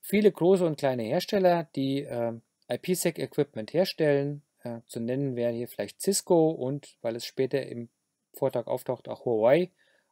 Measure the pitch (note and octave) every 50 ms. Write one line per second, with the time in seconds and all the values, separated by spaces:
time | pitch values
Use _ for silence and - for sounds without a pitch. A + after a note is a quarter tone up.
0 | - - - G#2+ G#3 F#3+ - - D#3+ F#3 G3 F3+ F#3 D#3+ D3 - C#3+ C3+ B2+ A#2+
1 | A2 G#2+ C#3+ F3+ - - A3 G3 F#3 F3+ F3 E3+ D#3 _ - C#3 C3+ C3+ C3+ C#3
2 | - - B2+ A#2+ A#2 A#2 A#2 A2+ _ _ _ _ _ - B2 - - F3+ F#3 -
3 | - F3 D#3+ - C#3 - - D3+ C#3+ - - A2 G#2+ - - E3 F#3+ - - -
4 | D#3+ D3 C#3+ C#3+ C#3+ C#3+ D3 D3 _ _ _ _ - A#2+ A#2 A#2 _ _ - B2
5 | A#2 A#2 B2+ C#3 C#3+ C3+ B2 A#2+ A#2+ A#2+ A#2 A#2 A#2+ - - - G2+ - - -
6 | - G3 G3 - - - F3+ E3 D#3+ D#3 D#3+ - B2+ C3 C#3+ C#3+ - - _ _
7 | - A#2 A#2 A#2+ - - - - C3 C3 C#3+ C3+ - - A#2+ A#2+ A#2+ - _ _
8 | _ _ _ _ _ _ _ - C#3+ C3 - A#2+ A2+ - B2+ B2 - - B2 -
9 | - - A2+ - - B2+ A#2 A2 A2 B2 C#3+ E3+ F#3 F3+ _ _ _ _ _ _
10 | _ _